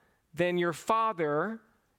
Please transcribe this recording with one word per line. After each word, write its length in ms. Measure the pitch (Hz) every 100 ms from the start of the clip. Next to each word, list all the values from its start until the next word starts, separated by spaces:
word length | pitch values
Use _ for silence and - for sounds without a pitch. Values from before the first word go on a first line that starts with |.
| _ _ _
then 240 | 147 175 175
your 160 | 175
father 880 | 147 - 220 220 170 151 147 190 226 _ _ _